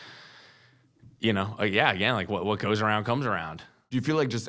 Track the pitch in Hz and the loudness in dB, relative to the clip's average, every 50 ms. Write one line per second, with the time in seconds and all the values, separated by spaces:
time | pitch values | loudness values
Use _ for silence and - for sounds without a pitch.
0 | - - - - - - - - - - - - - - _ _ _ _ _ _ | -18 -20 -20 -20 -20 -20 -20 -20 -20 -20 -20 -20 -20 -20 _ _ _ _ _ _
1 | - - - - - 110 104 98 98 104 107 - 104 104 95 107 151 135 98 90 | -20 -20 -10 -2 0 2 2 2 0 -2 -2 -2 0 2 2 4 4 4 2 2
2 | 101 120 123 104 90 92 104 87 90 104 107 95 - 101 107 107 110 107 107 107 | 2 2 0 0 0 -2 -2 -2 0 0 0 0 0 0 0 2 2 2 2 2
3 | 101 117 120 139 139 117 101 85 80 80 78 - - - _ _ _ _ 127 127 | 0 0 -2 0 0 -2 -2 -2 -4 -6 -10 -12 -14 -20 _ _ _ _ -4 -2
4 | 120 147 156 156 143 123 117 113 110 | 0 2 2 2 2 0 0 -4 -4